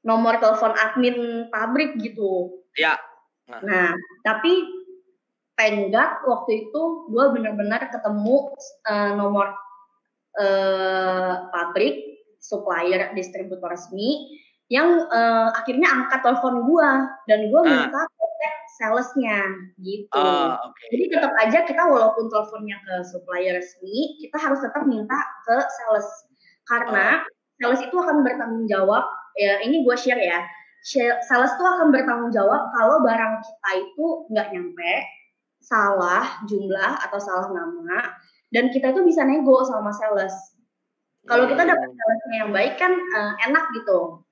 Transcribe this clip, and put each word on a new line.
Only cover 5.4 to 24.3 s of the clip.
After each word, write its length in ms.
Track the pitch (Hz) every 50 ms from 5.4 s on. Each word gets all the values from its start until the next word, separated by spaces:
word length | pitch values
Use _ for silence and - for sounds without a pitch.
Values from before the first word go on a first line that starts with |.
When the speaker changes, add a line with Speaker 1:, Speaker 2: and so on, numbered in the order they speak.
| _ _ _
Speaker 1:
thank 360 | - 220 214 208 208 196 190
God 200 | 208 233 294 330 - - 285 262
waktu 400 | 233 - - - 220 220 214 -
itu 400 | - 302 320 330 320 - - -
gue 160 | 214 240 277 277
benar-benar 560 | 233 233 220 214 208 208 202 208 - - - -
ketemu, 640 | - - - 208 214 208 208 226 262 285 285 - - - - - - _ _
eh, 280 | 220 208 208 208 202 202
nomor, 380 | 208 202 202 202 202 196 202 - - - - - - - _ _ _ _ _ _ _ _ _ - 208
eh, 920 | 202 196 196 196 190 190 190 190 190 190 190 190 185 185 185 185 185 185 185 185 180 -
pabrik, 440 | - 170 175 - - - 214 294 - - - - - _ _ _ _
supplier, 800 | _ - - 214 185 - 196 175 165 175 180 190 185 196 - 214
distributor 560 | 190 185 180 180 190 185 - 185 - 180 165
resmi 680 | 170 175 - - 190 196 214 254 302 294 - - - - _ _ _ _ _ _
yang, 400 | 240 269 320 349 349 330 330 -
eh, 400 | - 226 233 233 226 226 226 226 226
akhirnya 320 | - - 254 247 262 294 240
angkat 320 | 262 254 247 - 262 262
telepon 480 | 254 240 262 247 - 254 240 240 233 262
gue 200 | 330 330 302 277 269 269 269 262 - - -
dan 160 | - 214 214 214 214
gue 120 | 240 320 330
Speaker 2:
Nah. 60 | 320 302 320 - -
Speaker 1:
minta 140 | - - 330
kontak 500 | 320 _ _ 659 659 - - 302 311 311 311 - - -
salesnya 640 | - 233 214 285 247 254 - - 277 247 226 208 202 196 190 190 190 185 185 _ -
gitu. 300 | 185 190 202 208 202 _
Speaker 2:
Oh, 480 | - 143 147 147 147 143 139 135 127 113 123 127
oke. 160 | - - - -
Speaker 1:
Jadi 140 | 240 254 381 - 339
tetap 160 | 277 294 262 - 220
aja 200 | 220 226 226 330 339
kita 180 | 339 294 330 349
walaupun 420 | 330 277 240 220 220 220 226 226 226
teleponnya 480 | 214 208 214 - - 214 214 208 202 196
ke 120 | - 190 185 180 180 180
supplier 480 | 180 175 - 180 180 180 185 185 180
resmi, 640 | 180 180 - _ _ 185 190 208 247 311 - 311 -
kita 160 | 311 -